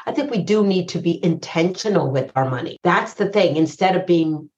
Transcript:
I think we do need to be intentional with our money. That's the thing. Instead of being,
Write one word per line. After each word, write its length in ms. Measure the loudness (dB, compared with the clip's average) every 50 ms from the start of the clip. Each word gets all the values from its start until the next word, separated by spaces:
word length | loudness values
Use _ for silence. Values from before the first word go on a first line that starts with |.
| -10
I 80 | -6 -4
think 180 | -4 -4 -2
we 120 | -2 -4 0
do 240 | 2 2 2 4
need 220 | 2 2 0 -2 -2
to 80 | -6 -4
be 260 | -2 -2 -2 0 0
intentional 840 | 0 0 0 -4 -4 -2 0 0 0 -2 -2 -2 0 0 2 2 2
with 220 | 0 -2 -2 -2 -2
our 160 | -2 -2 -2
money. 280 | -2 -4 -6 -8 -10 -4 0
That's 320 | 2 2 2 0 -2 -4
the 140 | -4 -4 0
thing. 280 | 2 2 2 2 2
Instead 380 | 2 0 -2 0 0 0 2 2
of 100 | 0 2
being, 460 | 2 2 2 2 0 -2 -4 -8 -12 _